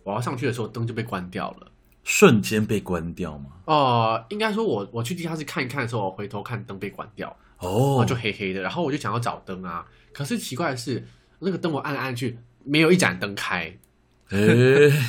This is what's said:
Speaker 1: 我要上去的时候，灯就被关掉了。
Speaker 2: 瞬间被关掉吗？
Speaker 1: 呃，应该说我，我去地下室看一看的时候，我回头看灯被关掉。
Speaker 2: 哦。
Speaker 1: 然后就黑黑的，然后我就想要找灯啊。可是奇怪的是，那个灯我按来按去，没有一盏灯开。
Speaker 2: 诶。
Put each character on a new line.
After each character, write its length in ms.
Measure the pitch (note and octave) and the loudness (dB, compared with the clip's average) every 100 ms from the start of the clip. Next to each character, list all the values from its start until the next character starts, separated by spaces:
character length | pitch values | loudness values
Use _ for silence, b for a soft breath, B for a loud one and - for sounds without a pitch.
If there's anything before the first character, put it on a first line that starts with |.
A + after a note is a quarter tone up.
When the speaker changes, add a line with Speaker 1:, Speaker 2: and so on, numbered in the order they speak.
Speaker 1:
我 60 | - | -6
要 80 | G#2 | -4
上 160 | A#2+ | -4
去 120 | C3 B2+ | -2 -2
的 60 | |
时 40 | A#2+ | -2
候， 80 | G#2+ | -6
灯 200 | - A#2 | -4 -6
就 80 | |
被 80 | A#2 | -4
关 260 | A2+ G2 F2+ | -6 -6 -6
掉 220 | G2 C2 - | -8 -8 -10
了。 100 | - _ _ _ | -20 _ _ _
Speaker 2:
瞬 380 | - - G3 A2+ | -4 8 8 8
间 240 | F#2 A2 | 4 0
被 160 | G#2+ G#2+ | 0 -2
关 320 | - F2 E2 | -2 -4 -4
掉 240 | D#2+ F2 D2 | -8 -8 -10
吗？ 140 | C#2 - - | -14 -10 0
Speaker 1:
呃， 600 | D#3 C3+ A#2+ A2+ A2+ - | 2 4 4 2 0 -4
应 80 | G#3 | -4
该 120 | A3 | -2
说 140 | G#3 | 0
我， 240 | A3 A2+ G2 | -2 -2 -4
我 120 | A2+ | -6
去 120 | A#2 | -6
地 80 | F3 | -6
下 140 | E3 D#3+ | -6 -6
室 80 | |
看 180 | D3 - | -6 -6
一 40 | B2+ | -6
看 160 | C#3 | -4
的 60 | A#2 | -4
时 60 | |
候， 120 | A#2+ G2 | -2 -4
我 40 | |
回 160 | F#2+ G2+ | -6 -10
头 160 | G#2+ | -10
看 200 | G2 A2+ | -8 -10
灯 140 | G2 G2 | -10 -10
被 100 | G2+ | -10
关 180 | - D#2+ | -10 -14
掉。 140 | - - - b b | -12 -12 -14 b b
Speaker 2:
哦。 100 | F2+ | -4
Speaker 1:
然 300 | G2+ C3+ C3+ | 0 2 4
后 60 | A#2 | 2
就 80 | |
黑 180 | A#2+ A#2 | 0 -2
黑 220 | G2 G2 | -4 -4
的， 80 | F#2+ | -4
然 80 | F#2 | -4
后 120 | D#3 | -4
我 80 | E3 | -4
就 60 | C#3+ | -4
想 160 | G#2+ | -4
要 60 | A2+ | -4
找 180 | A#2+ - | -4 -6
灯 180 | - F#2 | -10 -12
啊。 240 | F#2 E2+ - b b | -10 -12 -12 b b
可 100 | - | -10
是 140 | C#3+ A#3+ | -6 -6
奇 180 | - B2+ | -6 -4
怪 140 | E3 | -4
的 60 | B2+ | -4
是， 300 | - A#2 - b b b | -6 -6 -8 b b b
那 100 | F3 | -6
个 80 | E3+ | -4
灯 140 | F3 | -2
我 60 | C#3+ | -4
按 140 | C3 | -4
来 60 | C#3 | -6
按 160 | C3 B2 | -6 -4
去， 220 | B2 - - _ | -6 -8 -18 _
没 180 | - D3 | 0 4
有 100 | D#3+ | 6
一 60 | F3+ | 6
盏 220 | B2+ F#2 | 4 2
灯 160 | G#2 | -4
开。 420 | G2+ - F#2 D#2+ G2+ _ _ _ _ - | -6 -4 -4 -6 -12 _ _ _ _ -6
Speaker 2:
诶。 600 | G2 A2 A#2 B2+ C#3 D3 D3 | 2 6 8 8 8 8 6